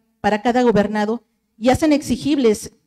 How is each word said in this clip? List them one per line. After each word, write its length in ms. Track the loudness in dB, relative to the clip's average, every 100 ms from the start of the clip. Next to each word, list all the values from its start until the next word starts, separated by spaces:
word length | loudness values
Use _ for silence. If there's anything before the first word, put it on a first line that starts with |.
| _ _
para 220 | -2 -2
cada 220 | 0 2
gobernado 600 | 2 2 0 -2 -4 -6 -10 _ _ _
y 120 | 0
hacen 240 | 2 2
exigibles 800 | 0 0 -4 -2 0 2 0 -6 -20